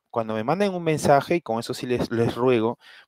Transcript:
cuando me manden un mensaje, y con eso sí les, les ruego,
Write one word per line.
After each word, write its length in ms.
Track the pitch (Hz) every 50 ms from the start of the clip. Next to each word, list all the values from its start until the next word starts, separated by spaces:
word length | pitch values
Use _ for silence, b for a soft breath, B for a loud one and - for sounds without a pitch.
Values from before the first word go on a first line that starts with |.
| _ _
cuando 260 | - 117 113 110 110
me 80 | 110 107
manden 300 | 127 160 190 208 202 185
un 100 | 175 170
mensaje, 540 | 160 156 143 - - 143 139 - - 175 175
y 40 |
con 180 | - - 113 113
eso 140 | - - 127
sí 140 | - - 123
les, 240 | 123 117 - -
les 240 | 120 113 117 113 -
ruego, 440 | 120 123 131 127 113 110 113 120 B B B B B B